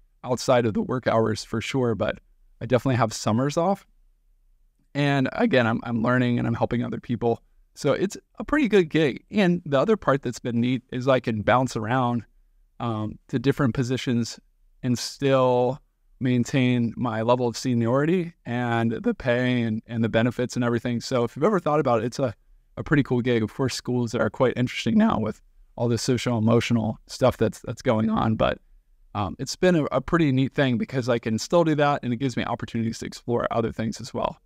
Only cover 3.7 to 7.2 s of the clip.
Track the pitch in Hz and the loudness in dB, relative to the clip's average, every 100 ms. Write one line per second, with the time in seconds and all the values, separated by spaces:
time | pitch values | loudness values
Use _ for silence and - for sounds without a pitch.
3.7 | 196 - _ _ _ _ _ _ _ _ | -2 -6 _ _ _ _ _ _ _ _
4.7 | _ _ 143 143 139 131 - 240 127 113 | _ _ -2 0 2 0 0 2 2 2
5.7 | 117 123 117 117 127 123 120 123 117 113 | 0 -4 -2 0 2 2 0 -2 -2 -2
6.7 | 120 120 - - 117 | -2 -4 -8 -6 -2